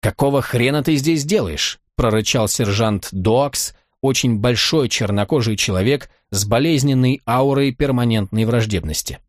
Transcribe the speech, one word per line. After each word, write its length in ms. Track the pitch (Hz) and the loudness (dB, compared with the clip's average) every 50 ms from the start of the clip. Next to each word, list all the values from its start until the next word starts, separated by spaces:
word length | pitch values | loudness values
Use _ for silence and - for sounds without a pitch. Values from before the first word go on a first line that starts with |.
«Какого 400 | - 110 - - 143 139 139 139 | -4 -4 -2 0 0 0 2 0
хрена 420 | 123 - - 123 123 131 139 151 135 | -2 0 -2 0 0 2 0 0 0
ты 120 | 160 160 | 0 0
здесь 300 | 143 131 156 165 156 139 | 0 2 0 0 0 0
делаешь?» 560 | 151 196 214 127 87 76 - - - - _ _ _ _ - | 0 0 0 0 -2 -4 -4 -6 -6 -6 _ _ _ _ -2
прорычал 460 | 123 113 107 110 107 - - 127 110 101 | 0 2 2 0 0 0 0 0 0 0
сержант 640 | - - 120 101 98 104 117 110 104 95 - - | 0 -2 0 0 0 0 0 0 0 -2 -4 -6
Доакс, 640 | - 98 90 110 110 127 139 143 - - - - - _ _ _ _ _ | -6 -2 0 2 2 2 2 0 -2 -6 -8 -8 -10 _ _ _ _ _
очень 380 | - 135 135 - - 127 117 104 | -2 0 0 2 2 0 0 2
большой 500 | 104 123 123 107 - - - 160 135 117 | 2 0 0 2 0 0 2 0 0 0
чернокожий 680 | - - 120 98 101 101 104 - 160 143 113 113 110 | -2 -2 -2 -2 0 -2 0 0 0 0 0 0 -2
человек 540 | 98 - - 101 92 95 117 143 139 - - _ _ _ _ | -2 -2 -2 0 0 2 2 0 -2 -4 -12 _ _ _ _
с 140 | - 98 101 | -4 -4 -2
болезненной 760 | 104 120 120 143 165 165 143 127 143 135 127 127 127 131 - _ - | 0 2 2 2 2 2 2 2 2 2 4 4 2 2 0 _ -2
аурой 440 | 117 127 135 139 139 139 139 139 127 | 0 2 2 2 2 2 0 0 0
перманентной 720 | _ 147 139 131 123 120 120 113 110 101 95 - 110 113 | _ -2 0 0 0 2 2 2 0 0 -2 0 0 0
враждебности. 760 | 110 117 120 113 110 104 90 82 82 78 - - - - - _ | 2 2 0 0 0 -2 -4 -4 -4 -6 -6 -8 -8 -12 -14 _